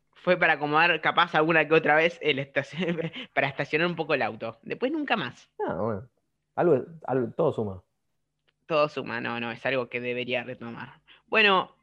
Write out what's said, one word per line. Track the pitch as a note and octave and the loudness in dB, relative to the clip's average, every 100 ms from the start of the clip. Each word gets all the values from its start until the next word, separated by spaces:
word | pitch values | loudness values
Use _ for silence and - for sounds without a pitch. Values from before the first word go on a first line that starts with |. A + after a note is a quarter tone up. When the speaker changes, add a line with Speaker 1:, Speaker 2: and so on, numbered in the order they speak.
| _ | _
Speaker 1:
Fue | _ - F3 | _ 0 2
para | E3+ | 4
acomodar | D3+ D3 D3+ F3 D#3+ | 2 2 4 4 2
capaz | D#3 D#3+ E3+ | 2 2 2
alguna | D#3+ D#3+ E3 D3+ | 2 4 4 4
que | |
otra | D#3+ D#3+ D3+ | 4 4 4
vez | E3+ - | 4 0
el | D3+ C3+ | -2 -2
estacion-, | C#3 - C3 D3 F3 E3 E3 - B3 | -2 -4 -4 -4 -4 -4 -6 -10 -8
<laughs> | |
para | - C3+ | -2 -2
estacionar | - C#3+ D3+ F3 | -2 -2 0 0
un | E3 | -2
poco | D3+ | -2
el | C#3+ | 0
auto. | A2 A2 A2+ - | -2 -4 -10 -10
Después | - F#3+ B3+ | -10 -4 -4
nunca | D#4 D4 A#3 | -2 -2 -4
más. | B2 - _ - G#4 | -4 -10 _ -8 -6
Speaker 2:
Ah, | |
bueno. | E2+ A2 G2+ - _ _ _ _ | -4 -4 -6 -10 _ _ _ _
Algo, | - E3+ C3 - - - | 0 2 2 0 -12 -4
algo, | C3 A#2 | -2 -2
todo | - D3+ | -2 -2
suma. | A#2+ G#2 F#2 - _ _ _ _ _ _ _ - | -2 -6 -8 -16 _ _ _ _ _ _ _ -4
Speaker 1:
Todo | D#3 D3+ | 0 0
suma, | C#3 A2 A#2 | -2 -8 -6
no, | B2 A#2 | -6 -6
no, | A#2 | -6
es | A2+ C3 | -6 -4
algo | C3 A#2+ | -2 -4
que | B2 | -6
debería | B2 B2 A#2+ B2 | -6 -6 -4 -6
retomar. | A#2+ B2+ A#2 A2 B2 - _ _ _ | -6 -12 -12 -14 -16 -20 _ _ _
Bueno, | G#3+ G#3 F#3 - _ | 2 4 4 0 _